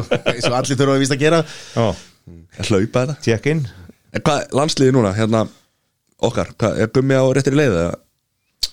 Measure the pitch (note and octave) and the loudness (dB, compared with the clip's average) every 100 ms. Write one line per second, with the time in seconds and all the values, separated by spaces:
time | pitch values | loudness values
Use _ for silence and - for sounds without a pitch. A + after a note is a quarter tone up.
0 | - - - B2 C#3+ B2 C3 C3 C#3 C3+ | -2 -2 -2 -2 -2 -2 0 0 2 2
1 | C3+ C#3 D3+ E3 D#3 - - A#2+ A2 - | 0 0 2 2 -2 -8 -8 -2 -2 -2
2 | - _ - E2+ E2 - G2+ G2 A2+ B2 | -10 _ -20 -20 -18 -8 0 0 0 -2
3 | C3 C#3+ A2+ A2 C#3+ D#3+ A#2+ - - - | -4 -4 -2 0 0 -2 -4 -10 -20 -20
4 | _ G#2+ D#3 C#3+ - B2+ D#3 D3 C3 C3 | _ -4 -2 -2 -2 -2 0 2 2 4
5 | G2+ G2+ A2 A2+ G#2+ - _ _ _ _ | 2 0 0 0 -2 -6 _ _ _ _
6 | _ _ A#2 G#2 - - G#2 - A2 C3 | _ _ -2 -2 -6 -2 -2 0 0 0
7 | C3+ C3+ C3 C3+ C3+ C#3 C#3 E2+ E2+ - | 2 2 2 2 2 2 2 0 -2 -6
8 | _ _ _ _ _ _ - | _ _ _ _ _ _ -8